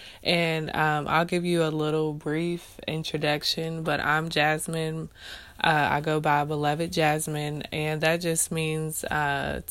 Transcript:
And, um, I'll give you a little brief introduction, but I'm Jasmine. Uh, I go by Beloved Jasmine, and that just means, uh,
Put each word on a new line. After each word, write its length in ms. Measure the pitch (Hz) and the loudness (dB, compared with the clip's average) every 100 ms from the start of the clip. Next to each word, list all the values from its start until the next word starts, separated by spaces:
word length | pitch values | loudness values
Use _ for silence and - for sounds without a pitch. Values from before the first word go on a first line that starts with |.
| - - | -20 -6
And, 460 | - 170 165 160 156 - | 0 2 2 0 -2 2
um, 320 | 156 151 143 | 2 2 2
I'll 160 | 156 | 2
give 220 | 170 180 175 | 2 0 2
you 180 | 170 | 2
a 80 | 160 | 2
little 400 | 156 151 156 156 | 2 0 2 0
brief 680 | 151 151 156 170 170 - - - | -2 -2 -2 -2 -4 -8 -10 -6
introduction, 960 | 160 160 151 151 147 - - 160 165 | -4 -4 -2 0 0 0 -2 -4 -4
but 160 | 160 147 | -2 0
I'm 280 | 143 156 165 | 2 0 0
Jasmine. 800 | 160 151 156 - 160 160 160 160 - - - - - | 2 2 2 -2 -2 -2 -4 -8 -12 -16 -16 -14 0
Uh, 300 | 165 156 143 | 2 4 4
I 100 | 143 | 2
go 180 | 156 156 | 0 0
by 240 | 151 147 | 4 2
Beloved 480 | 147 151 147 151 170 | 2 0 0 0 -2
Jasmine, 680 | 175 156 156 160 151 147 147 - | 2 2 2 -2 -4 -4 -6 -6
and 300 | 156 151 156 | -4 -2 2
that 180 | 160 170 | 2 2
just 320 | 175 165 - | 0 0 0
means, 520 | 160 156 156 156 156 | 0 -2 -2 -4 -4
uh, 580 | - 156 147 139 143 - - | -2 0 0 0 -2 -4 -6